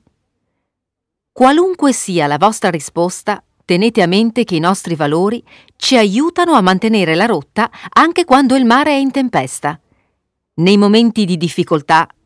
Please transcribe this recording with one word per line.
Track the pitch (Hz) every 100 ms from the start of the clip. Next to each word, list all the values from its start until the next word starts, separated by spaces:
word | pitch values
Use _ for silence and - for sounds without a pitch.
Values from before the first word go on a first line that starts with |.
| _ _ _ _ _ _ _ _ _ _ _ _ _
Qualunque | - 254 302 381 359 285
sia | 240 - 175 147
la | 147
vostra | 196 214 196
risposta, | 165 - - 175 - - 202 _ _
tenete | - 175 226 226
a | 175
mente | 190 226 233
che | 233 170
i |
nostri | 170 196 - 160
valori | 147 160 196 233 - - _ _
ci | - 254
aiutano | 208 202 320 339 349
a | 269
mantenere | 185 190 220 220 165
la | 160 226
rotta | 175 - - 226 - -
anche | - 339 339
quando | 339 262 262 269
il |
mare | 240 247 302
è | 277
in | 269
tempesta. | 269 254 175 131 - 147 151 _ _ _ _ _ _ _
Nei | - 170 202
momenti | 202 214 233 220
di | 196 180
difficoltà, | 165 - 170 160 - 160 165 _